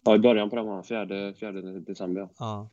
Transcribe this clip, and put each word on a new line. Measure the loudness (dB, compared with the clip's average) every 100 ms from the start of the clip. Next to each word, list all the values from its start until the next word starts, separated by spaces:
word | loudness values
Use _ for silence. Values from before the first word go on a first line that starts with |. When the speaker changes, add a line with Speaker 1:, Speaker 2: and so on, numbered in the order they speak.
Speaker 1:
Ja, | 6 8
i |
början | 8 4 2
på | -4
den | -6
månaden, | -8
fjärde, | -6 -6 -6 -6 -8
fjärde | -10 -12 -10 -12 -12
december. | -12 -8 -6 -6 -8 -10
Speaker 2:
Ja. | -8 -8 -10